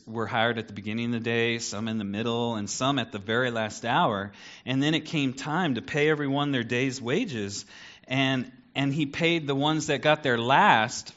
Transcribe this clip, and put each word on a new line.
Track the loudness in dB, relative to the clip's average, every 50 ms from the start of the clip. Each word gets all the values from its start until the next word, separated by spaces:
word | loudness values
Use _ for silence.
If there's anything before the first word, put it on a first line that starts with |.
| -12 -10
were | -6 -6 -4 -2
hired | 2 2 2 2 2 0
at | -4 -6
the | -10
beginning | -10 -8 -6 -4 -4 -2 -2
of |
the | -2 -2
day, | -2 0 0 2 2 2 0 -2
some | -4 -6 -6 -6 -4 -4
in | -4 -4
the | -4
middle, | -4 -4 -2 -2 -2 0 0 -2 -2 -2
and | -4 -4 -6
some | -4 -2 0 0 2 0
at | -2 -4
the | -6 -8
very | -4 0 0 2 2 0
last | 0 -2 -2 -4 -4 -6 -2
hour. | 0 2 2 4 2 2 0 -2 -4 -8 -14 -20 -20 -20 -12 -6
And | -2 0 0
then | 2 2 2
it | 0 -2
came | -2 -2 -2 -2 -2 -2
time | -4 -6 -4 -2 0 0 0 0
to | -2
pay | -4 -4 0 2 2 2
everyone | 2 2 0 0 0 0 0 0 0
their | 0 0
day's | 0 0 0 0 0 -2 -4
wages, | -4 -2 -2 -2 -2 -2 -4 -4 -4 -6 -6 -8 -12 -14 -18 -20 -20 -20 -20 -20 -10 -4
and, | 0 0 2 2 2 0 -2 -6 -10 -18 -20 _ _
and | -2 0 0 0
he | 0 -2 -2
paid | -2 0 2 2 2 2 0
the | -2 0
ones | 0 2 2 0 0 0 0
that | -2 2
got | 4 4 4 4 4
there | 2 2 2
last | 4 4 6 6 8 8 8 6 4 2 -2 -6 -10 -12 -18